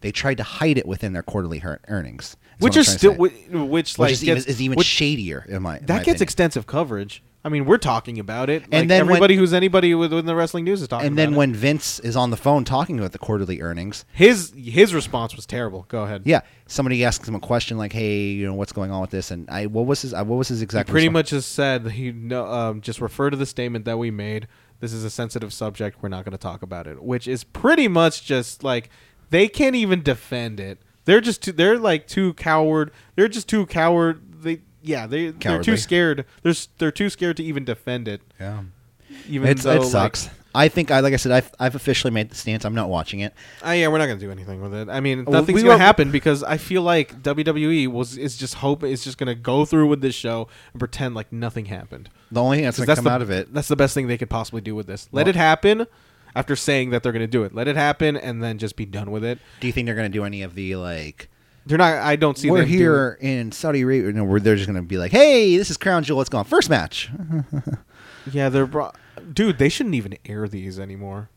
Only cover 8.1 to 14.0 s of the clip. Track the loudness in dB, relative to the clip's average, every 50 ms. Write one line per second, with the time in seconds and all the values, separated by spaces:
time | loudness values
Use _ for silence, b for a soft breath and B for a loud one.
8.1 | -10 -10 -10 -8 -6 -4 -2 -2 -2 -2 -2 0 2 2 4 6 6 6 6 6
9.1 | 6 8 8 8 8 6 6 4 4 4 2 4 4 4 6 6 4 4 2 2
10.1 | 0 0 0 0 0 0 0 0 -2 -4 -2 -2 -2 -2 -4 -4 -4 -2 -2 0
11.1 | 2 2 2 2 4 4 2 2 2 0 0 0 0 0 -2 -6 -8 -6 -6 -4
12.1 | -2 0 0 0 -2 0 2 2 2 2 2 0 0 -2 -2 -2 -4 -4 -6 -6
13.1 | -8 -8 -6 -4 -4 -2 -2 -4 -4 -6 -6 -6 -6 -6 -8 -10 -10 -14